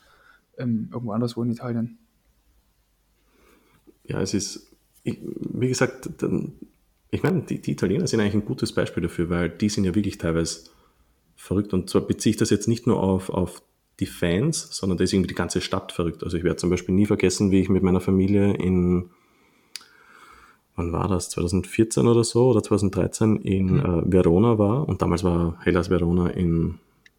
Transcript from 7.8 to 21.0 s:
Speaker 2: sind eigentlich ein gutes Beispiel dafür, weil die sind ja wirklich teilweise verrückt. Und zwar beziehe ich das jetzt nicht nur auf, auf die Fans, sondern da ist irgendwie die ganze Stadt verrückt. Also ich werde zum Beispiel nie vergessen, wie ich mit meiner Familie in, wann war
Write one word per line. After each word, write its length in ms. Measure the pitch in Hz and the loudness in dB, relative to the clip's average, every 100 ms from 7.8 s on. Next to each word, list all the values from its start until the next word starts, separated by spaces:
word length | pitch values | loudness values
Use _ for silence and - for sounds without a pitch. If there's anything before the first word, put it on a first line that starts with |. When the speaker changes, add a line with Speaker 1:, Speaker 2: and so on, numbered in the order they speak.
| 98 110 180 | 0 0 0
Speaker 2:
sind 140 | 113 | 0
eigentlich 140 | 104 104 | 0 0
ein 100 | - | -4
gutes 260 | - 110 | -4 -4
Beispiel 320 | - - - | -2 -4 -2
dafür, 260 | 85 - 85 | -6 -4 -2
weil 200 | 87 85 | 0 -2
die 180 | - 107 | 0 -2
sind 140 | 104 | 0
ja 100 | 95 | 0
wirklich 240 | 90 101 - | 0 -2 -4
teilweise 520 | 85 82 82 - - _ _ _ _ _ _ _ | -2 0 -2 -6 -14 _ _ _ _ _ _ _
verrückt. 380 | - 92 104 | -4 -2 0
Und 160 | 95 92 | -2 0
zwar 120 | 101 | -2
beziehe 300 | - - 117 | 0 0 0
ich 60 | 104 | 0
das 120 | 110 | 2
jetzt 180 | 104 - | 2 0
nicht 200 | 117 - | -2 0
nur 140 | 104 | 0
auf, 260 | 95 95 - | 2 0 -2
auf 320 | - 90 - _ _ _ - | -4 -4 -6 _ _ _ -8
die 60 | - | -8
Fans, 640 | - - 104 147 156 - | -4 0 2 0 -2 -8
sondern 260 | - 95 87 | -6 -4 0
da 60 | |
ist 100 | 92 | 2
irgendwie 140 | 98 90 | 2 0
die 80 | 92 | -2
ganze 240 | 87 90 | -2 -4
Stadt 300 | - 90 - | -4 -6 -6
verrückt. 320 | - 85 78 | -4 -4 -4
Also 140 | - 85 | -6 -2
ich 60 | |
werde 140 | 85 82 | -2 0
zum 120 | 90 | 0
Beispiel 260 | 90 - 92 | 0 2 2
nie 100 | 104 | 4
vergessen, 460 | 104 95 - 101 | 4 2 2 2
wie 80 | 95 | 4
ich 100 | 95 | 4
mit 140 | 95 | 2
meiner 160 | 90 90 | 4 2
Familie 540 | 95 95 95 101 101 | 2 2 4 4 2
in, 560 | 95 90 92 87 90 90 _ _ _ _ _ _ - - _ _ - - - - _ _ - | 2 2 2 4 2 0 _ _ _ _ _ _ -20 -20 _ _ -20 -20 -20 -20 _ _ -6
wann 160 | 85 | -4
war 160 | 85 | -2